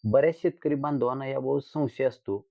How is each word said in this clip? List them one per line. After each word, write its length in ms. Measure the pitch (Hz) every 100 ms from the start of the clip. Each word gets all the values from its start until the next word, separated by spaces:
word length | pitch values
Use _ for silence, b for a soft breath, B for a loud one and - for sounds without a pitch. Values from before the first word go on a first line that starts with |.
बऱ्याच 300 | 110 131 151 160
शेतकरी 320 | 175 - 151
बांधवांना 520 | 143 147 143 123 135 135
याबाबत 340 | 135 131 139
संशय 400 | - 156 139 -
असतो 420 | 131 - - 101 _